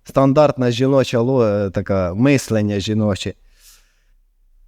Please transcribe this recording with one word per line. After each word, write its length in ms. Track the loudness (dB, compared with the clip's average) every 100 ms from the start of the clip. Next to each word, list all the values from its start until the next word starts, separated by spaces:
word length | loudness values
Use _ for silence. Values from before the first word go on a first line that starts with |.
стандартна 640 | -6 0 2 4 2 2 -2
жіноча 500 | 0 0 2 0 0
ло-, 240 | 0 2
е, 260 | 2 0 -2
така 440 | -4 -4 -2 -2
мислення 680 | 0 2 2 0 -2 -2 -2
жіноче. 540 | -4 -2 -2 -2 -6 -12 _ _ -20 -20 _ _ _ _ _ _ _ _